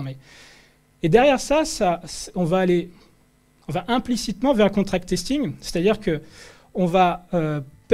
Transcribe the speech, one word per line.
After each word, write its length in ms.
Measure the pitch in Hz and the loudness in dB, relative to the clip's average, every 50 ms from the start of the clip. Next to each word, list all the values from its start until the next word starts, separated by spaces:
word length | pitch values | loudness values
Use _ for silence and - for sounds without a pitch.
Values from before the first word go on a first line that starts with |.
| 139 | -6
Mais, 140 | 131 135 - - - - - - - - - _ _ _ _ _ _ _ - | -8 -12 -14 -18 -20 -20 -20 -20 -20 -20 -20 _ _ _ _ _ _ _ -4
et 60 | - 156 | 0 4
derrière 320 | 180 233 269 294 262 - | 4 6 6 6 4 2
ça, 240 | - - 277 311 302 | 0 0 0 0 0
ça, 380 | 311 - - 208 180 170 170 - 151 - - - - - | -2 -2 -2 0 0 0 -2 -6 -14 -14 -14 -14 -10 -4
on 100 | 185 175 | -2 0
va 140 | 156 185 185 | 0 2 2
aller, 320 | 185 180 180 175 170 - - - _ _ _ _ _ _ _ _ _ _ _ _ - - | 2 2 2 0 -2 -4 -14 -20 _ _ _ _ _ _ _ _ _ _ _ _ -10 -6
on 40 | |
va 140 | 143 180 - - | -6 -6 -2 -2
implicitement 640 | 233 254 254 247 247 208 - - 190 - 254 277 | -2 -2 -2 -2 -4 -4 -4 -8 -6 -2 0 2
vers 140 | 269 208 208 | 4 4 4
le 60 | 190 | 2
contract 360 | 202 202 190 - 190 180 - - | 4 0 0 0 -2 -4 -4 -4
testing, 460 | 185 175 - - 269 302 254 151 131 - | -6 -4 -4 -4 -2 -2 -2 -4 -6 -8
c'est-à-dire 380 | - - - 175 170 208 220 214 | -10 -6 -4 0 2 2 0 0
que 220 | - 190 160 147 - - - - - - - - _ _ - | -2 -4 -4 -4 -6 -14 -20 -20 -20 -20 -20 -20 _ _ -4
on 100 | 208 180 | -2 -2
va, 420 | 170 175 185 185 175 170 180 - - | 2 4 4 4 4 2 -4 -8 -4
euh, 280 | 185 170 156 156 151 147 135 - - - _ - | -2 -2 -2 -2 -4 -6 -8 -12 -18 -12 _ -2